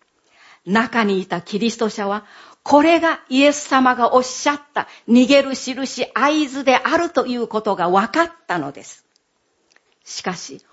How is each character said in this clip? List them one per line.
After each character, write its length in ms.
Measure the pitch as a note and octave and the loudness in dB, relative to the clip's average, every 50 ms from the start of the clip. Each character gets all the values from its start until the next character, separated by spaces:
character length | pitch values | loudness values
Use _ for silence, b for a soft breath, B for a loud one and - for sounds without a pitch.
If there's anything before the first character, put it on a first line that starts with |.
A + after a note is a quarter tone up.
| _ _ _ _ b b b b b b b b b | _ _ _ _ b b b b b b b b b
中 380 | F3 G3 A3+ B3 - - A#3 A3 | -2 0 0 0 0 0 -2 0
に 160 | G3+ G3 F#3 | 0 0 -2
い 60 | F#3 | -4
た 160 | - F3 F3 | -4 -8 -8
キ 180 | - - G#3+ F#3+ | -8 -6 -6 -4
リ 120 | A3+ A3+ | -2 -4
ス 60 | - - | -2 -2
ト 120 | A3+ G#3 | -4 -4
者 180 | - - G3+ G3 | -4 -4 -6 -6
は、 180 | G3+ G#3+ - B B B B B B B B | -6 -6 -8 B B B B B B B B
こ 180 | - C#4 D4 | 2 4 4
れ 180 | D4 E4 E4+ D#4+ | 6 6 4 2
が 220 | E4 E4 D4+ - - - | 2 0 -2 -4 -6 -2
イ 140 | B3+ C4+ C#4 | 0 2 4
エ 80 | D4 | 4
ス 160 | C#4+ - - - | 2 0 -2 0
様 280 | C#4 C4+ B3+ B3+ B3+ | 2 2 4 2 2
が 180 | A#3+ A#3 A3+ - | 2 2 2 4
お 40 | B3+ | 2
っ 40 | B3+ | 2
し 260 | - - - - D4 | 0 -6 -6 -4 -4
ゃ 60 | D4 | -4
っ 60 | C#4+ - _ - | -4 -6 _ -8
た 140 | G#3 - B B B B B | -8 -8 B B B B B
逃 200 | A#3 B3 B3+ A3 | 4 6 6 6
げ 160 | C#4 C#4 C4+ | 6 4 4
る 100 | C4+ C4 | 2 -2
印、 540 | - - B3 B3+ B3 C4+ - - B3 C4+ - - | -8 -8 -8 -8 -8 -8 -8 -6 -8 -8 -6 -2
合 340 | A3 B3+ D4 D#4 D#4 D4+ B3 | 0 0 2 2 0 -2 -4
図 160 | B3+ C#4 C4 | -6 -4 0
で 120 | C4 B3+ | 2 2
あ 220 | - - B3 D4+ E4+ | 2 2 0 0 0
る 120 | E4+ E4 | -2 -2
と 180 | - C4+ - B3+ | -2 -2 -2 -2
い 80 | B3 | -2
う 120 | A#3+ A#3 A3+ | -6 -4 -4
こ 140 | - A3 | -4 -4
と 140 | G#3+ A3 F#3+ | -2 -2 -2
が 140 | F#3 E3+ F3+ | 0 0 2
分 220 | F#3 G3 A3 - | 2 2 0 0
か 140 | - D#4 E4+ | 0 -2 -2
っ 60 | E4+ - _ _ - | -2 -4 _ _ -6
た 100 | F3+ E3+ | -6 -4
の 140 | C#3 C#3+ | -6 -8
で 120 | - - - | -10 -14 -18
す。 220 | - - - _ _ _ _ _ _ _ _ _ _ _ _ _ _ _ _ _ _ _ _ _ | -20 -20 -20 _ _ _ _ _ _ _ _ _ _ _ _ _ _ _ _ _ _ _ _ _
し 180 | - - - | -16 -14 -10
か 140 | - F#3+ F3 | -8 -8 -10
し、 260 | E3 - - C#3 - _ _ | -10 -12 -16 -18 -20 _ _